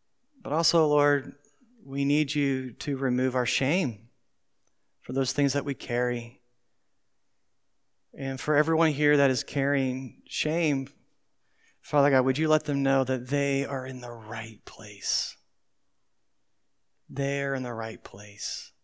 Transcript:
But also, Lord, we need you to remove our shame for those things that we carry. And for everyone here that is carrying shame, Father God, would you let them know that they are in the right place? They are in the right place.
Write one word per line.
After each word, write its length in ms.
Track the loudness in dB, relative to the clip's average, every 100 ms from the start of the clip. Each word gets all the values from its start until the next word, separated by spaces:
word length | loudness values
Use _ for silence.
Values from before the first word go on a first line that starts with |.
| _ _ _ _
But 120 | -4
also, 340 | 0 2 4 6
Lord, 480 | 6 4 2 -2 -14 _ _ _ _
we 200 | -8 -2
need 280 | 2 2 2
you 420 | 0 0 0 -4
to 220 | -8 -6 -2
remove 380 | 0 2 2
our 100 | 2
shame 640 | 0 0 0 0 0 -4 -14 _ _ _ _ _ _ _ _ _
for 140 | -6
those 180 | -2 0
things 200 | 2 2
that 100 | 0
we 100 | -4
carry. 680 | -6 -4 0 0 -2 -6 -16 _ _ _ _ _ _ _ _ _ _ _ _ _ _ _ _ _ -8
And 220 | -6 -4
for 160 | 2 2
everyone 360 | 4 4 2
here 260 | 2 4 4
that 120 | 4
is 140 | 2
carrying 800 | -4 -2 0 0 0 -2 -8 -14 -10
shame, 640 | -6 -2 0 2 0 -2 -12 _ _ _ _ _ _ _ _
Father 260 | -2 2 4
God, 160 | 4
would 140 | 4 2
you 100 | 2
let 160 | 2
them 180 | 2 0
know 220 | 2 2
that 240 | 2 -2 -2
they 380 | 0 0 0 -2
are 200 | -6 -8
in 140 | -10
the 100 | -10
right 540 | -12 -10 -10 -10 -14
place? 720 | -18 -16 -16 -10 -4 -4 -4 -10 _ _ _ _ _ _ _ _ _ _ _ _ _ _ _ _ -10
They 320 | -4 -2 -2
are 120 | -2
in 80 | -4
the 120 | -4
right 280 | -6 -8 -10
place. 680 | -14 -16 -16 -12 -10 -10 -14 _